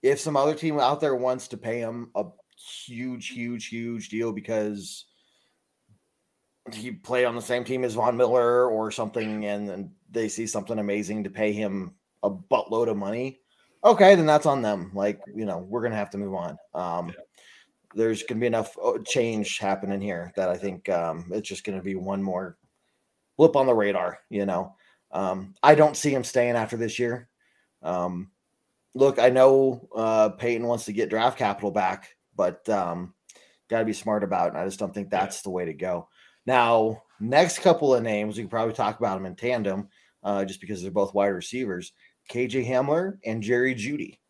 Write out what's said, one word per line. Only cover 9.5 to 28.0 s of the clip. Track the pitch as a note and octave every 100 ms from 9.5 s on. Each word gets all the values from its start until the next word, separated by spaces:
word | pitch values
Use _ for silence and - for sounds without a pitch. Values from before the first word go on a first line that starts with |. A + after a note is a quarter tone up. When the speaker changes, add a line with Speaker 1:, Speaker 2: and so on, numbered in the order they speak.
| G2+ G#2
Speaker 1:
and | F#2 F#2+ - _
they | A#2 A2
see | - A2+
something | A2+ G2 A2
amazing | G2+ G#2 G2 G#2+
to | G2
pay | G2 G#2+
him | G#2 G#2+ G2 F2+ _ _ _
a | G2+
buttload | F#2+ F2+ - - A2+ A#2
of | G2+
money, | G2 A2+ B2 - _ _ _ _
okay, | G#3 A#3 F#3+ G3
then | D#3
that's | D3+ D3+
on | C#3
them. | A2+ G2+ F2+ F#2+
Like, | G2+ G2+ - G#2
you | G#2+
know, | F2
we're | F#2 A#2
gonna | A#2 G#2+
have | G2+
to | G2+
move | G2+
on. | F#2+ E2+ D2+ _
Um, | D#2+ F2+ E2+ E2+
Speaker 2:
Yeah. | F2 - _ - - _ _ _
Speaker 1:
there's | G#2 A2+ G#2+
gonna | - A2
be | A#2+
enough, | A2+ A2 -
uh, | A2 A2+ G#2+
change | C#3 A#2 A2 G2+ -
happening | G2 F#2+ G2 G2
here | G2+ F2 F2 G2+
that | F#2
I | F2+
think, | G2 F2+ -
um, | F2+ E2+ D#2+ F2
it's | G2 -
just | F#2+
gonna | - F#2+
be | F#2 F#2+
one | F#2 G2
more | G2 F2+ F#2 - _ _ _ _ _ _ _ -
blip | D#3 D3
on | C3
the | A2+
radar, | G2+ F#2+ F2+ - _
you | G#2+ G2
know. | F2+ F#2+ _ _ _ _
Um, | - F#2+ F#2+ F#2+ -
I | C#3+ D3+
don't | D3+ -
see | D3+
him | C3+
staying | A#2+ C3 A#2+ A#2+
after | A2 A#2
this | A2+ -
year. | A#2+ A#2+ - _ _ _ _ _
Um, | D#2+ F2+